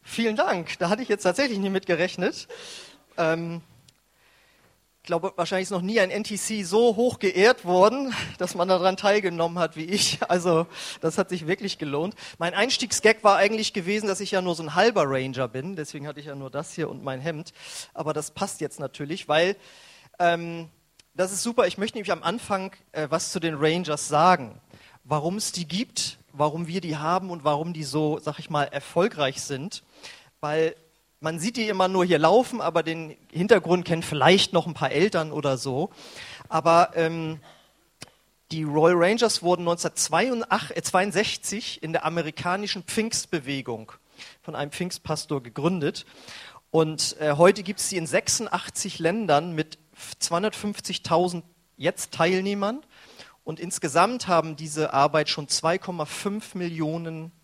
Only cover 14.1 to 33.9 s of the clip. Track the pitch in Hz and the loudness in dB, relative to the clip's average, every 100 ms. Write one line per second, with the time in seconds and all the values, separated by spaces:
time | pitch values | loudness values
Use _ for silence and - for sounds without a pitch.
14.1 | 190 202 196 180 165 160 151 220 208 143 | -2 0 -2 0 -2 -2 4 4 4 2
15.1 | 135 131 127 127 120 147 190 147 156 143 | 0 -2 -4 -4 -4 -8 -8 -10 -10 -12
16.1 | 147 147 139 135 143 160 - 156 - 139 | -12 -12 -12 -10 -8 -10 -6 -6 -6 -8
17.1 | 131 147 156 175 - - - - - 151 | -6 -6 -8 -10 -18 -16 -16 -14 -8 -6
18.1 | 151 147 - 196 - 147 - 143 - 143 | -4 -6 -6 -6 -4 -10 -8 -12 -10 -10
19.1 | 160 - 151 175 196 - - - - _ | -10 0 4 4 0 -10 -20 -20 -20 _
20.1 | _ 175 170 170 170 165 _ _ _ _ | _ 2 2 -2 -10 -12 _ _ _ _
21.1 | - 190 196 240 233 196 - 214 233 190 | -4 -2 -2 -2 2 2 2 -6 -6 -4
22.1 | 170 165 220 - 196 190 - _ - 151 | -2 -2 -4 -4 -4 -4 -12 _ -8 -2
23.1 | 160 - 190 165 151 156 170 165 147 - | -2 -2 -4 -2 0 0 0 -2 -4 0
24.1 | 151 170 180 120 - _ - - _ 127 | 4 6 6 2 -14 _ -20 -20 _ -4
25.1 | 151 151 202 - - 165 175 254 - - | -2 -2 -4 -6 -6 -6 -6 -6 -6 -8
26.1 | - _ 139 151 156 165 180 175 151 151 | -8 _ -2 0 0 -4 -6 -4 -4 0
27.1 | 185 185 175 147 147 165 165 147 147 151 | -2 -2 -4 0 0 -2 -6 -4 0 0
28.1 | 151 - 147 156 151 139 139 - - 202 | -2 -6 -8 -4 -2 -2 -4 -4 0 0
29.1 | 170 139 135 - 139 160 - _ _ - | 2 -2 -2 -8 -8 -8 -12 _ _ -20
30.1 | - _ _ 151 156 160 - _ _ _ | -20 _ _ -4 0 0 -2 _ _ _
31.1 | _ 156 165 180 240 220 196 185 190 180 | _ -6 -4 -4 -2 -2 2 2 4 4
32.1 | 160 160 208 247 240 160 170 156 165 160 | 6 6 6 4 -2 0 0 0 -6 -8
33.1 | 147 _ 160 185 196 170 180 170 | -14 _ -4 6 6 6 0 2